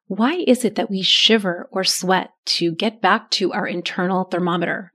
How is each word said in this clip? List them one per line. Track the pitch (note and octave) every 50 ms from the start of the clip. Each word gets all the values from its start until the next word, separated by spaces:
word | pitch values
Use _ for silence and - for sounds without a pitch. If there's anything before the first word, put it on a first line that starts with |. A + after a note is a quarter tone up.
| _
Why | - F#3+ F3+ A3+ C4+ E4+ F#4 -
is | - B3 B3 -
it | C4 -
that | - C4 -
we | G3 F#3+ F#3
shiver | - - - - - A3+ A3+ G3 F#3 E3+ F3 - -
or | - F#3+ F#3
sweat | - - - - F3+ F#3 F3+ - - _ _ -
to | - - - F3 E3+ E3
get | E3 G3 A3+ A3 -
back | - F3+ G3+ A3+ A3 -
to | - - G3 E3 -
our | - -
internal | - G3 F3 F3 - - - F3+ F#3 F#3+ F#3 F#3
thermometer, | F#3 - F3 F3+ E3+ F3 F3+ E3+ D#3 D#3 - F#3+ -